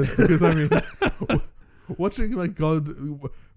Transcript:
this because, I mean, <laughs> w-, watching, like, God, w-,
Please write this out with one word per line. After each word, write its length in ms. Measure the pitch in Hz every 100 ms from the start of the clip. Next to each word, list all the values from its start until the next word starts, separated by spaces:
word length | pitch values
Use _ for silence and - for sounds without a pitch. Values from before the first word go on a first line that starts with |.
this 80 | 135 -
because, 260 | - 160
I 120 | 170
mean, 140 | 160 151
<laughs> 520 | - - - 392 -
w-, 200 | - 175 - - - _ - 147
watching, 360 | 185 - 220
like, 220 | 240 175 196
God, 300 | 156 160 147
w-, 440 | - 143 147 135 - -